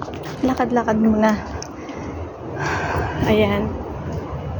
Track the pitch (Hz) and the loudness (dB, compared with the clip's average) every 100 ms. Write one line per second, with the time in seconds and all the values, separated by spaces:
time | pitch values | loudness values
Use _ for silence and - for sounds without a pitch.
0 | - - - - 262 262 240 240 226 220 | -10 -8 -8 -2 0 2 2 2 4 4
1 | 220 214 214 214 - - - - - - | 4 6 4 4 -2 -8 -8 -12 -10 -10
2 | - - 85 - - - - - - - | -8 -8 -10 -10 -8 -4 -2 -2 0 0
3 | - - 214 214 208 202 214 - - - | 0 2 4 6 4 2 0 -4 -6 -8
4 | - - - - - - | -6 -6 -6 -6 -6 -4